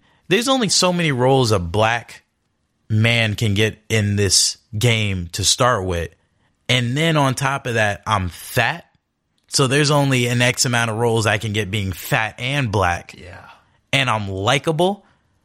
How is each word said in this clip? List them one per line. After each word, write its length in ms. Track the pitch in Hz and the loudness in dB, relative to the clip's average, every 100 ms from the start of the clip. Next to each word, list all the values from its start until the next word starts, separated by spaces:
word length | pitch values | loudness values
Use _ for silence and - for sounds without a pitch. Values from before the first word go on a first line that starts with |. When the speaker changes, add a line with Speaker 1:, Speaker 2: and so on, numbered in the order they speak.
| _ _ _ | _ _ _
Speaker 1:
there's 200 | 190 240 | 0 2
only 220 | 269 208 | 0 2
so 220 | - 180 | 2 2
many 200 | 175 165 | 2 0
roles 400 | 127 127 135 120 | 2 4 4 4
a 80 | 104 | 2
black 640 | 85 101 110 117 113 - _ _ _ _ _ _ _ | 0 0 2 0 -6 -20 _ _ _ _ _ _ _
man 460 | 107 113 117 110 101 | 2 2 2 0 0
can 180 | 113 | 0
get 240 | 98 110 107 _ | 2 0 -2 _
in 260 | 110 101 101 | -2 0 0
this 420 | 98 - - - _ 104 | 2 2 0 -4 _ -2
game 500 | 120 113 104 95 85 | 0 2 0 -4 -6
to 100 | - | -4
start 420 | 95 - 123 117 92 | -2 2 2 0 -2
with. 260 | 85 80 - _ _ _ _ - | -4 -6 -10 _ _ _ _ -2
And 260 | 127 120 135 | -2 0 0
then 200 | 165 156 | 0 2
on 180 | 135 120 | 0 0
top 320 | 139 139 135 | -4 -4 -4
of 80 | 113 | 0
that, 280 | 107 98 - | 0 -2 -2
I'm 240 | 107 90 | -2 -2
fat. 560 | - - - 117 165 - _ _ _ _ _ _ | -6 -6 0 0 -2 -12 _ _ _ _ _ _
So 180 | - 131 | -2 0
there's 240 | 139 143 | 2 2
only 360 | 147 139 127 120 | 2 2 2 0
an 140 | 120 | 2
X 240 | 123 123 131 | 2 2 0
amount 260 | 120 117 | 0 -2
of 60 | 110 | 0
roles 280 | 120 113 107 | 0 2 2
I 120 | 107 | 0
can 160 | 113 | -2
get 180 | 104 98 | -4 -4
being 200 | 107 95 | -4 -4
fat 440 | 92 - 127 110 - | -6 -4 -2 -2 -6
and 340 | 123 143 123 | -6 -4 -2
black. 440 | 101 90 87 - - | 0 0 -2 -6 -18
Speaker 2:
Yeah. 280 | 87 92 - - _ _ _ | -20 -20 -20 -20 _ _ _
Speaker 1:
And 160 | 139 127 | -2 0
I'm 180 | 110 101 | -2 -4
likable. 760 | 95 101 139 165 156 180 202 _ _ _ _ | -4 0 0 0 0 0 0 _ _ _ _